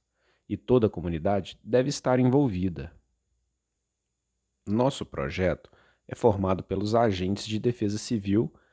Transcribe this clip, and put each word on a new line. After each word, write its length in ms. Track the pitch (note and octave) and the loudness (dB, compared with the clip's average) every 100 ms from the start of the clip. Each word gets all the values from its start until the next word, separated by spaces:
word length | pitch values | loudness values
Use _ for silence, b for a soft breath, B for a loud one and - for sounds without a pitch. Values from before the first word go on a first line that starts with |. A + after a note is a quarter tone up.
| _ _ _ _ - | _ _ _ _ -10
e 80 | G#2 | -8
toda 300 | - B2 G#2+ | 2 4 4
a 40 | |
comunidade 720 | - E2+ E2 F2+ G2+ - - | 0 -6 -4 -2 -2 -4 -12
deve 280 | G#2 B2 C3+ | 0 0 0
estar 280 | - C3+ B2+ | -2 0 2
envolvida. 720 | B2+ C#3 C3+ F#2 F#2 D2 C2+ - _ _ _ _ _ _ _ _ _ _ _ _ _ _ _ _ - | 4 4 2 0 -4 -4 -10 -16 _ _ _ _ _ _ _ _ _ _ _ _ _ _ _ _ -4
Nosso 380 | A2 C3 - | 0 0 -2
projeto 680 | - - C#2 F2 F#2 D2+ - b b b - | -8 -6 -4 0 0 -2 -6 b b b -16
é 80 | |
formado 480 | - A#2+ G2+ F#2+ F#2 | 0 2 2 0 -2
pelos 320 | - F#2+ G#2 | -2 -4 0
agentes 520 | A2+ A#2+ F2+ F#2 G2+ G2+ | 2 2 0 -2 -4 -4
de 120 | G#2+ | -2
defesa 400 | A#2+ A#2+ G#2 G#2+ | -2 -2 -4 -4
civil 520 | - A#2 G2 G2+ C#3+ b b | -4 -4 0 0 0 b b